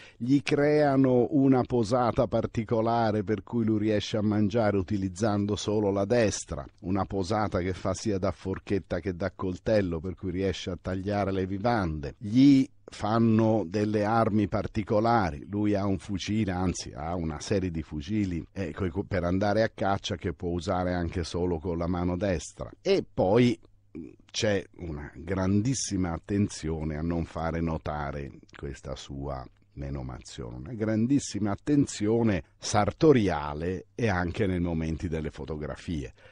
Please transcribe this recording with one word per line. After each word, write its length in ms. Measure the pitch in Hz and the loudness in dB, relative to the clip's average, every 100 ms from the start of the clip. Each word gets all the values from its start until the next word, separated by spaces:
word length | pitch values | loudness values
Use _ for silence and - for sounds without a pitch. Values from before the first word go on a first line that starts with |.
| - - | -20 -8
gli 240 | 120 143 | 0 2
creano 880 | - 143 147 151 147 135 131 123 117 | 2 2 2 4 4 4 4 4 2
una 320 | 139 135 131 | 4 4 4
posata 640 | - 123 101 127 120 104 110 | 2 0 2 2 2 2 0
particolare 960 | 117 107 - 107 113 113 117 113 104 | 0 -2 -4 -2 0 2 2 2 0
per 200 | 95 104 | 0 -4
cui 220 | - 120 | -2 -2
lui 140 | 110 107 | 2 2
riesce 380 | 107 104 - 110 | 2 0 0 0
a 60 | |
mangiare 560 | 107 104 104 117 104 98 | 2 2 2 4 2 2
utilizzando 760 | 90 104 95 90 110 104 101 101 | 0 -2 -2 0 0 0 0 -2
solo 340 | - 107 101 | 0 0 2
la 140 | 98 | 0
destra, 600 | 101 120 104 - - 69 67 - | 2 4 2 0 -6 -8 -10 -10
una 240 | 85 98 | -4 -2
posata 560 | 92 98 87 107 101 98 | -2 -2 0 0 0 0
che 140 | 90 | -2
fa 180 | 92 98 | -2 -2
sia 240 | 95 113 98 | -2 -2 0
da 120 | 95 | -2
forchetta 680 | - 95 92 - 101 - 92 | -2 -6 -6 -2 -2 -2 -4
che 160 | 98 | -4
da 160 | 87 95 | -4 -6
coltello, 680 | - 92 90 - 107 92 85 | -4 -6 -4 2 2 2 -2
per 140 | 92 | -6
cui 160 | - 95 | -6 -6
riesce 400 | 87 95 90 101 | -2 -2 -2 -6
a 80 | 85 | -6
tagliare 520 | - 95 95 101 95 | -6 -4 -2 -2 0
le 140 | 98 92 | -2 -2
vivande, 680 | 98 117 117 90 78 69 - | -2 0 0 0 -4 -8 -8
gli 480 | 107 120 139 135 131 - - | 0 6 8 8 4 -6 -20
fanno 720 | - 104 113 113 110 113 110 85 | -6 0 2 4 6 4 2 0
delle 380 | 101 107 107 | 0 2 2
armi 440 | 104 113 110 107 101 | 2 2 2 2 2
particolari, 1000 | 107 - - 101 107 117 117 87 73 71 | 0 -2 -4 0 2 4 2 2 -4 -6
lui 260 | 101 104 | -2 0
ha 120 | 101 98 | 0 0
un 120 | 95 | -2
fucile, 520 | - 98 - 107 98 | -4 -6 -2 0 0
anzi 420 | 90 92 80 - | 0 0 -2 -8
ha 220 | 58 78 | -8 -6
una 240 | 90 80 76 | -4 -4 -4
serie 320 | - 101 92 | -2 0 0
di 120 | 80 | -4
fucili, 600 | - 76 73 107 98 82 - | -6 -8 -2 -2 0 -2 -6
eh, 200 | - 87 | -8 -8
coi 180 | 78 92 | -4 -4
cu-, 160 | 92 - | -4 -2
per 160 | 92 | -2
andare 400 | 87 95 104 104 | 0 2 2 2
a 80 | 110 | 0
caccia 440 | - 98 98 - 95 | 0 -2 -2 -4 -4
che 160 | 95 | -4
può 160 | 82 90 | -4 -4
usare 420 | 87 82 90 90 | -4 -2 -2 0
anche 300 | 90 85 90 | 0 -2 -4
solo 360 | 80 85 90 82 | -4 -2 -2 -2
con 200 | 87 85 | -4 -4
la 80 | 85 | -2
mano 300 | 90 87 90 | 0 0 0
destra. 520 | 101 85 - - - - | 0 -2 -4 -12 -14 -6
E 220 | 180 190 - | 0 0 0
poi, 440 | - 95 117 123 - - _ _ 87 | 0 4 6 6 2 -8 _ _ -16
mm, 120 | 65 - - | -16 -20 -10
c'è 340 | - 110 98 - - | -2 0 0 -4 -12
una 320 | 85 73 73 | -10 -8 -10
grandissima 1000 | - - 95 92 101 117 131 - 98 90 | -12 -6 -2 2 2 2 -2 -2 -2 -2
attenzione 840 | 85 - 101 104 - 78 80 78 76 | -4 -2 0 0 -2 -6 -4 -4 -4
a 60 | |
non 220 | 82 85 | -2 -2
fare 360 | 80 82 82 82 | -2 -4 -2 -2
notare 720 | 82 80 78 73 71 71 69 - - - | -2 -2 -4 -6 -6 -8 -10 -14 -20 -14
questa 400 | 71 67 - 65 | -12 -10 -12 -12
sua 500 | - 69 69 65 62 _ _ | -10 -10 -8 -8 -12 _ _
menomazione, 840 | - 69 69 64 64 - - 60 62 | -12 -10 -8 -10 -12 -16 -14 -12 -12
una 180 | 73 | -10
grandissima 800 | 113 110 107 120 143 - 104 104 | -4 0 2 2 2 0 -4 -2
attenzione 880 | 98 - 147 123 - 104 117 117 87 - - | -2 0 2 2 0 0 2 2 2 -2 -12
sartoriale 1300 | - 107 101 - 160 139 95 76 73 73 85 92 - | 0 2 2 4 6 8 6 0 -4 -4 -4 -4 -8
e 140 | - 113 | -2 0
anche 380 | 90 87 85 98 | 2 0 0 0
nei 140 | 90 | 2
momenti 460 | 87 82 80 80 90 | 0 0 -2 -2 -2
delle 240 | 78 76 | -4 -6
fotografie. 840 | - 69 76 73 65 - 80 62 - - | -8 -8 -6 -6 -8 -6 -6 -6 -14 -20